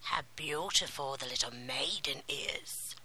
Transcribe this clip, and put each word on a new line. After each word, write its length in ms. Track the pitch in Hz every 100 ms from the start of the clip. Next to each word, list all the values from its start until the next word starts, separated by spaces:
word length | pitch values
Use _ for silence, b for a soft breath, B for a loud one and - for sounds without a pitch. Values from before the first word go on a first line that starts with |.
How 180 | - 156 147 -
beautiful 800 | 151 147 185 - 170 - 139 135
the 80 | 131
little 280 | 123 123
maiden 680 | 120 123 131 151 - - - -
is 680 | 139 - - - - - -